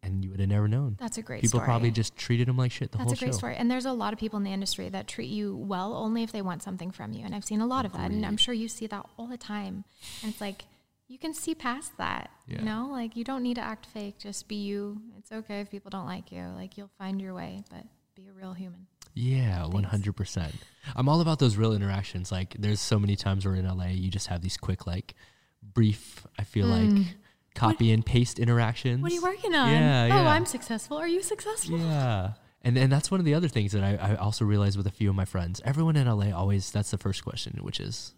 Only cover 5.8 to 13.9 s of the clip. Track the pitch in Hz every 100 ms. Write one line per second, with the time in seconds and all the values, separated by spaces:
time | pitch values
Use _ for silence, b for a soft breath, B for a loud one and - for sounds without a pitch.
5.8 | 190 226 220 226 226 226 190 170 - 185
6.8 | 175 - - 220 214 202 - 214 233 262
7.8 | 226 180 190 208 208 208 - 240 226 -
8.8 | 220 202 - - 240 240 - 208 196 190
9.8 | 196 B B B 220 214 208 196 - b
10.8 | b _ _ 254 320 311 - 320 254 254
11.8 | 320 - - - - _ - - 214 214
12.8 | 254 269 233 233 233 269 247 240 220 220
13.8 | -